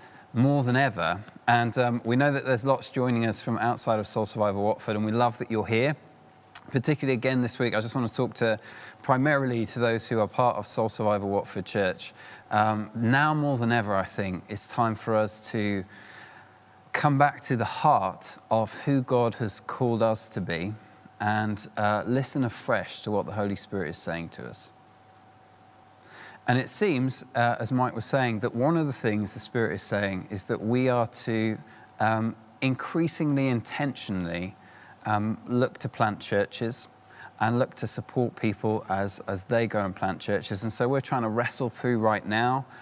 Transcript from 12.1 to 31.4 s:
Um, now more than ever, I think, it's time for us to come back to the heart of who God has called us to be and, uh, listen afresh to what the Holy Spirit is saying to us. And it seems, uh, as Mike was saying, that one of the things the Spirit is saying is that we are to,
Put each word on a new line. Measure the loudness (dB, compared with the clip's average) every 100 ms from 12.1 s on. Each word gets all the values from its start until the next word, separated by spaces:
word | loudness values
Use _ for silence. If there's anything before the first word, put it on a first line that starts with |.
| -16 -20 -20 -2
Um, | 2 2 0 -4 -2
now | 2 4 4 2
more | 2 2
than | 2
ever, | 2 2 0
I | 0
think, | -2 -4 -4 -6
it's | -6 -4
time | 0 0 0
for | 0 2
us | 2 -2 -4
to | -2 0 -2 -4 -12 -20 -20 -20 -20 -20 -20 -20 -20 -8
come | 0 2 4
back | 4 2
to | -2 -2
the |
heart | -2 2 4 4 2 -4 -10 -12 0
of | 0 0 -2
who | 0 0
God | 2 2 2 0
has | -4 -6
called | -8 -2 0 4
us | 2 2 -2
to | -4
be | -2 -2 -4 -8 -14 -20 -20 -4
and, | 0 0 0 -4 -6 -2
uh, | 2 2 2
listen | 0 0 0
afresh | -2 -2 0 0 -2 -8
to | -2
what | -2 -2
the |
Holy | -2 -2 -4
Spirit | -4 -4 -4
is | -4
saying | -4 -6 -6
to | -10 -10
us. | -10 -12 -16 -20 -20 -20 -20 -20 -20 -20 -20 -20 -20 -20 -20 -20 -20 -20 -6 2
And | 2
it | 2
seems, | 2 2 2 2 -2 -2
uh, | 0 2 2
as | 0
Mike | 0 0 -2
was |
saying, | 0 2 2 0
that | -2
one | 0 2 2
of | 0
the |
things | 0 0 0 -2
the | -4
Spirit | -4 0 0 0
is |
saying | -2 -2 0 -2 -6
is | -6 -4
that | -4
we | 0 2 4
are | 2 0
to, | -4 -2 0